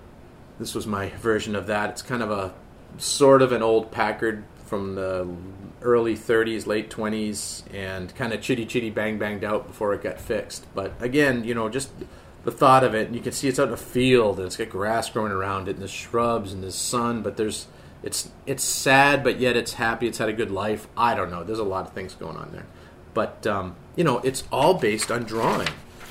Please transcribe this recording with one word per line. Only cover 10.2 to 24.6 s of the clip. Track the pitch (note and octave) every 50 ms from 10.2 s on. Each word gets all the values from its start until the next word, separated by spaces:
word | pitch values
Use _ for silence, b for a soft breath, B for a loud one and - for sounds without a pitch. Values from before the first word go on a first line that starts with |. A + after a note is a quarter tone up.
fixed. | - - A2+ G#2 - - - - - - -
But | - G2 G2 - -
again, | A#2 B2 B2+ D3 D3 C#3 B2 A#2+ A2
you | A2+ A#2+
know, | A#2 A2+ G#2+
just | A2 C3+ C3+ - - - - B B B B B B B -
the | A#2+ -
thought | - D3+ C3+ C3 C3 B2+
of | A#2+ G#2+
it, | A2 G#2+ F#2
and | A#2
you | A#2+
can | G#2 B2 A#2
see | - - C3+
it's | B2+ -
out | C#3+ A#2+
in | A2+
a |
field, | - - - - B2+ B2+ C3 B2+ A#2+ A2+ G#2 F#2+ F2+
and | F#2
it's | F2+ -
got | - A2+ A2
grass | - F#2 G2 G#2+ A2+ A#2 A2 -
growing | - A#2+ G#2+ G#2+ G2
around | F#2+ F#2+ F#2+ G2 F#2+ F#2 F2+
it, | -
and | F2+
there's | F#2+ G2
shrubs, | - - - - - A#2 A#2 A#2 A#2 A2+ G2+ F#2+ F#2+
and | F#2+ F#2
there's | F#2+ F2
sun, | - - - - B2 A#2 A#2+ A#2+ A2+ G#2
but | G#2 G2
there's, | - A2 G#2+ G#2 - - B B B B B B B B
it's, | - - - - - - - -
it's | - C#3 - -
sad, | - - - - C#3+ C3+ C3+ C#3 C#3+ C#3+ C3+ C3
but | B2+ A2+ -
yet | B2 B2 A#2
it's | A#2 A2+ - -
happy, | - A#2+ A2+ A2+ A2 B2
it's | A2+ G#2 -
had | A#2 A2
a | G#2+
good | A2 A2+ G2 G2
life. | F#2 G2+ G#2+ G#2+ G#2 - - -
I | - A#2+ A#2+ A2+
don't | G2+ F#2 F2
know, | F2 F2 E2+
there's | F#2+ A2 A2+
a | A2
lot | G2 F#2+ F#2+ F2
of | F2 -
things | G2+ F#2+ F2+ -
going | - - E2 D#2+
on | D#2+ D#2 - E2
there. | F2+ - - B B B B B B B - -
But, | A2+ G#2 - - - -
um, | A2+ G#2 G2 F#2 F#2 F2+ - - - -
you | - E3+
know, | D#3 B2 -
it's | - C3 C3 - - - -
all | B2+